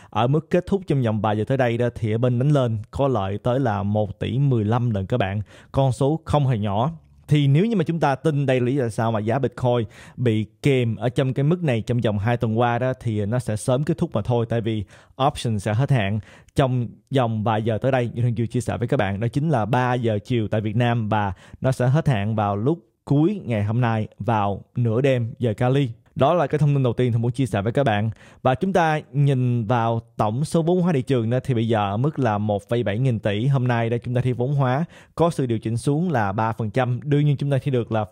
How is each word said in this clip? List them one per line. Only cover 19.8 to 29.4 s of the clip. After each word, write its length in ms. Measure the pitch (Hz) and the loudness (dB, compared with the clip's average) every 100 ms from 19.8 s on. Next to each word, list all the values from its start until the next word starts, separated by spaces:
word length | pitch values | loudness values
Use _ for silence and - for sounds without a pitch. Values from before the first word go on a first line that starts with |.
| 127 | 0
giờ 260 | 123 113 104 - | 0 0 -2 -2
chiều 220 | 120 104 | -2 0
tại 140 | 107 | -2
Việt 140 | 107 107 | -2 0
Nam, 340 | 120 120 107 | 0 0 0
và 240 | 107 101 92 - - | 0 0 -6 -14 -4
nó 100 | 127 | -2
sẽ 160 | 127 123 | 0 2
hết 200 | 147 156 | 2 2
hạn 280 | 110 104 107 | 0 0 0
vào 200 | 101 101 | 0 0
lúc 240 | 120 175 - _ - | -2 -2 -6 _ -2
cuối 360 | 139 160 208 113 | 2 2 0 -2
ngày 180 | 113 | -2
hôm 180 | 104 113 | 0 0
nay, 260 | 123 110 107 - | 0 0 -4 -6
vào 420 | 107 113 101 101 - - | -2 0 0 -4 -8 -2
nửa 260 | 117 110 | 0 2
đêm 320 | 135 127 117 - | 2 0 -2 -4
giờ 140 | 120 | -4
Cali. 360 | 104 123 135 131 - _ - | 0 0 2 -2 -6 _ 0
Đó 180 | 135 | 2
là 140 | 175 143 | 4 2
cái 120 | 151 | 2
thông 140 | 147 | 2
tin 100 | 143 | 2
đầu 100 | 127 | 0
tiên 180 | 110 127 | 0 0
tôi 80 | 117 | 0
muốn 120 | 120 | 0
chia 140 | 120 127 | -2 -2
sẻ 160 | 104 | 0
với 120 | 101 | 0
các 100 | 120 | 0
bạn. 260 | 131 104 110 - - - | 2 2 0 -6 -14 -4
Và 140 | 127 131 | 0 0
chúng 180 | 196 | 0
ta 260 | 185 160 156 - | 2 2 0 -2
nhìn 540 | 135 143 131 | 0 2 2